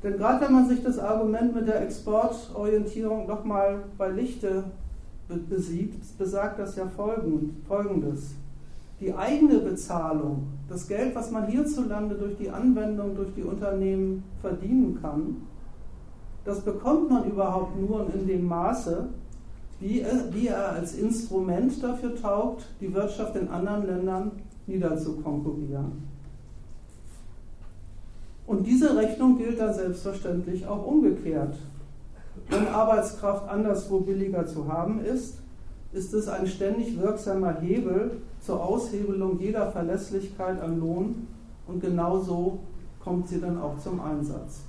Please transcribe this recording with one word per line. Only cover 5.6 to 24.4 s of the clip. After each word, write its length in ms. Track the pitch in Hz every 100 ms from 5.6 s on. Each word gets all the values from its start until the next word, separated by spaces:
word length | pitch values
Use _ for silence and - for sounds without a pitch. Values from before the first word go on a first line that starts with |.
| 165 170 208 - - -
besagt 420 | 190 196 202 208
das 180 | 196 -
ja 100 | 185
folgend-, 800 | - 208 226 160 156 151 - -
Folgendes. 680 | 202 202 175 151 139 - - - - - - - -
Die 140 | 190
eigene 440 | 185 214 294 302 226
Bezahlung, 880 | 190 180 - 175 160 156 147 139 - - -
das 200 | 180 -
Geld, 260 | 202 254
was 160 | 240 233
man 180 | 220 202
hierzulande 680 | 247 302 - 226 208 214
durch 220 | 202 202 202
die 140 | 196
Anwendung, 640 | 196 254 220 214 208 202
durch 200 | 196 190 -
die 60 |
Unternehmen 840 | - 208 202 196 190 190 190 190 - -
verdienen 580 | 196 180 196 254 247 -
kann, 420 | 151 147 160 - - - - - - - - - - -
das 160 | - 202
bekommt 500 | 208 190 - 311 330
man 180 | 247 202
überhaupt 500 | 202 185 185 180 202
nur 280 | 196 214 202
in 120 | 190 190
dem 200 | 185 175
Maße, 600 | 170 190 247 - 165 123 - - - - - - -
wie 200 | 196 240
er, 320 | 202 254 -
wie 160 | 190 240
er 240 | 196 -
als 220 | 165 170
Instrument 880 | - 220 233 - 190 185 180 254 -
dafür 380 | 247 240 247 -
taugt, 460 | 208 202 240 - - -
die 120 | 190
Wirtschaft 440 | 190 202 - 220 190
in 120 | 180
anderen 380 | 175 196 208 190
Ländern 460 | 180 185 185 208 -